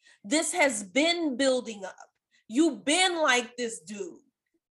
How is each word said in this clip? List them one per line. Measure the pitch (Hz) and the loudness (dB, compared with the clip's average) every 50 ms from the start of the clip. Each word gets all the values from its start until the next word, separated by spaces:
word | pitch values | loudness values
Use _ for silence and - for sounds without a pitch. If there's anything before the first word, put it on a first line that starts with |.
| _ _ - _ - | _ _ -20 _ -6
This | 202 240 311 330 - - | -2 0 0 0 0 0
has | 359 302 277 233 208 208 | 2 2 2 0 -2 -8
been | 185 180 254 302 330 349 349 339 302 254 | -4 0 2 2 2 2 0 -2 -2 -2
building | 220 277 269 254 254 - 233 220 208 190 | 0 0 2 2 0 -2 -6 -10 -12 -14
up. | 180 - - - - _ _ _ _ _ _ _ - | -14 -16 -16 -20 -20 _ _ _ _ _ _ _ -4
You've | 220 254 330 330 262 202 - | 0 2 2 2 2 0 0
been | 269 302 359 370 381 349 330 311 | 0 2 4 4 2 2 2 2
like | 285 247 247 240 226 - | 2 2 2 0 -2 -6
this | - 247 226 226 - | -8 -8 -6 -8 -10
dude. | - - 214 202 190 170 151 - _ _ _ _ _ _ _ _ _ _ _ | -14 -14 -12 -12 -12 -12 -14 -18 _ _ _ _ _ _ _ _ _ _ _